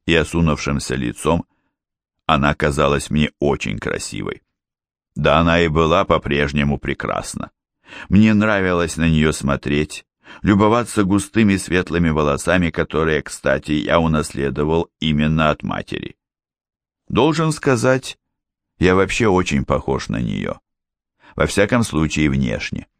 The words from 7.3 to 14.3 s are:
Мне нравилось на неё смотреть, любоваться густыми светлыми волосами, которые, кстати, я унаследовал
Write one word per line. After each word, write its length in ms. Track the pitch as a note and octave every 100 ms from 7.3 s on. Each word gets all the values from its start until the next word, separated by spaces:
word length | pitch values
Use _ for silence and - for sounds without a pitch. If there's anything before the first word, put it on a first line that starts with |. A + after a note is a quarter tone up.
| - - - _ _ _ - -
Мне 240 | G2 A2
нравилось 640 | G#2 G#2+ G2+ F#2 F2 E2+ -
на 120 | E2
неё 240 | D#2 D#2
смотреть, 760 | D2 C2+ C#2 - D2 D2+ - - _ - -
любоваться 640 | F2 G2+ G#2 A#2 A2+ -
густыми 520 | F#2+ G2+ G2 A2 G#2+ F#2+
светлыми 520 | - F2+ F2 E2 E2+
волосами, 640 | D2+ D2 C#2 - F2+ E2+
которые, 520 | E2+ D#2 D2+ D#2+ D2+
кстати, 500 | - - C#2+ C#2 D2
я 280 | D2+ - E2
унаследовал 880 | E2 D#2 D2